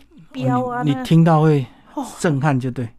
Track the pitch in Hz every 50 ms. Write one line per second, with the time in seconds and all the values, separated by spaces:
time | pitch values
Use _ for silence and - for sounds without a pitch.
0 | - _ _ 285 165 - - 262 254 254 254 247 254 247 240 240 - 151 143 -
1 | 254 - 165 165 165 170 165 156 151 160 151 143 127 - - _ - - - 302
2 | 262 233 - - - 185 147 135 127 156 139 131 120 131 120 135 123 110 -